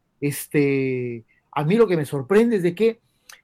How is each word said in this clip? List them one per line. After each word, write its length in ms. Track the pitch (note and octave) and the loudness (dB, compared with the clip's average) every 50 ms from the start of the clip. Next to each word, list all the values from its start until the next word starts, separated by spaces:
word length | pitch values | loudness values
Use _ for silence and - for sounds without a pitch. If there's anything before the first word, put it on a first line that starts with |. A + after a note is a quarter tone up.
| _ _ _ - | _ _ _ -6
Este, 1000 | C#3+ D3 C#3 - - - - D3 C#3+ C#3 C#3 C3+ C3+ C3 B2+ B2+ B2 A#2+ A#2 A#2 - _ _ _ _ _ | -6 -6 -6 -6 -8 -4 0 0 2 2 0 0 -2 -2 -4 -4 -6 -8 -10 -12 -14 _ _ _ _ _
a 120 | - D3 D3+ | -6 -4 -2
mí 120 | D3+ G#3 | 2 2
lo 120 | A#3 A3+ | 2 4
que 100 | F#3 F3+ | 2 2
me 80 | D#3+ C#3 | -2 -2
sorprende 520 | - D3 C#3 B2 - F#3+ G#3+ A#3 A#3+ A3+ | -4 -6 -6 -2 2 4 4 4 4 2
es 60 | F#3+ E3+ | 0 0
de 120 | F3 F3 | -2 0
que 240 | F3 A3 A3+ A3+ - _ _ _ _ _ - - - | 0 0 0 0 -2 _ _ _ _ _ -20 -20 -4